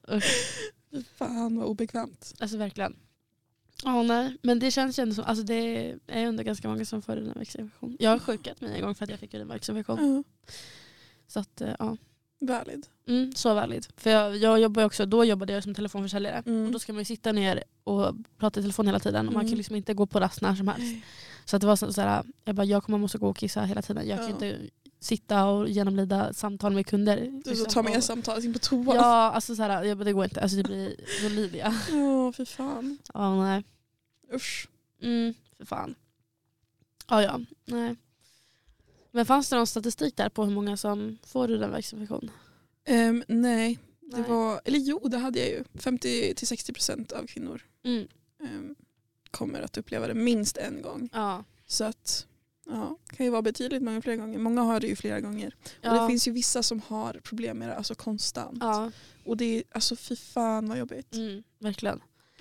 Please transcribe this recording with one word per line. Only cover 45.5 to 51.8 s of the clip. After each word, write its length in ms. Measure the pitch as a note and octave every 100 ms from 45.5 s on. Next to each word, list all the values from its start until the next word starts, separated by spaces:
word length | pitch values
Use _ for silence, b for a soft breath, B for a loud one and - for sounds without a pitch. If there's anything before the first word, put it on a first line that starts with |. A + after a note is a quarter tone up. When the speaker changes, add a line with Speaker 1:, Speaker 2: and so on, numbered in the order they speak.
| - C4 -
Speaker 2:
Femtio 580 | - B3 B3 A#3 G#3+
till 140 | - A#3
sextio 260 | A#3+ -
procent 380 | A#3+ - - A3
av 160 | D4 A#3+
kvinnor, 340 | - - A#3+ - _
Speaker 1:
Mm. 240 | B3 A#3+ G3+ _ _ _
Speaker 2:
ehm, 320 | C#4+ G2+ - D4 _ _ _ _ _
kommer 300 | - D3 -
att 160 | - -
uppleva 300 | A3 A3 A#3
det 60 |
minst 440 | A3+ A#3+ A3+ G#3 -
en 240 | - -
gång. 280 | - - B3
Speaker 1:
Ja. 300 | A3+ G#3 F#3 - _ -
Speaker 2:
Så 160 | -